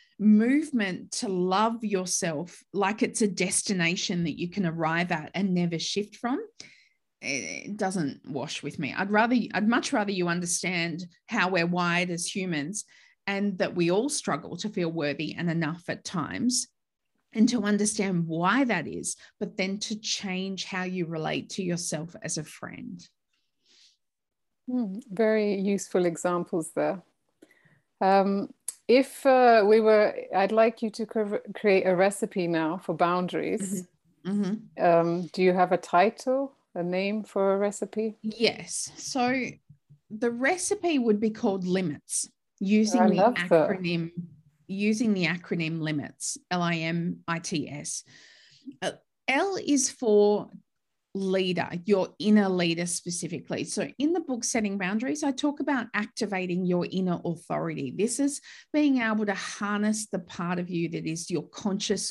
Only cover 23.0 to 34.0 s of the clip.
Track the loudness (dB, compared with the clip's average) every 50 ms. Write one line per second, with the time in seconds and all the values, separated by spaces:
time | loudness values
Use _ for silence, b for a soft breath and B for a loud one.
23 | -18 -20 _ _ _ _ _ _ _ _ _ _ b b b b b b b b
24 | _ _ _ _ _ _ _ _ _ _ _ _ -8 -4 -2 -2 -2 -2 -6 -8
25 | -10 -8 -2 0 2 2 4 2 2 2 0 0 0 0 0 0 -2 0 0 2
26 | 2 2 0 0 -2 0 0 0 -2 -2 -4 -4 -4 -4 -2 -2 -2 -2 -2 -4
27 | -10 _ _ _ _ _ _ _ b b b b b b b b b b _ 0
28 | 2 4 6 6 4 4 0 -2 -4 -6 -10 _ -16 -16 -16 _ 2 4 4 4
29 | 4 2 -4 0 4 4 6 8 8 8 8 8 8 8 6 6 8 6 6 6
30 | 6 4 0 -4 -8 -2 0 2 2 4 6 6 4 4 4 0 -6 -6 -4 -6
31 | -8 -4 -2 -2 -2 -2 -4 -6 -6 -8 -10 0 2 4 4 4 4 4 4 4
32 | 4 4 2 0 -6 -4 -2 -2 0 0 0 0 0 0 -2 -4 -4 -4 0 2
33 | 2 2 2 0 0 -2 -2 -4 -2 -2 -2 -4 -4 -4 -4 -6 -6 _ _ _